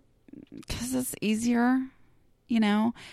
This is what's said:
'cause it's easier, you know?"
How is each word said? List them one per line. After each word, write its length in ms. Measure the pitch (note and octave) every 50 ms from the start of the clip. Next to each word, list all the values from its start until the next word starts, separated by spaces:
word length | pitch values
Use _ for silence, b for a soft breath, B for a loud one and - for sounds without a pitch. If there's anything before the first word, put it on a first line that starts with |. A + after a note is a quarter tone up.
| - _ _ _ _ _ - - - - - - - -
'cause 260 | - - A#3 B3+ C4
it's 200 | B3+ B3+ - - -
easier, 680 | - G#3 G#3+ G#3+ A#3 A#3+ A#3+ A#3 A#3+ B3 B3+ C4 C4 C4 - _ _ _ _ _ _ _ _ _ _ -
you 120 | A#3+ A3+
know?" 340 | A3 G#3 G3+ G#3+ A3 A#3+ B B B B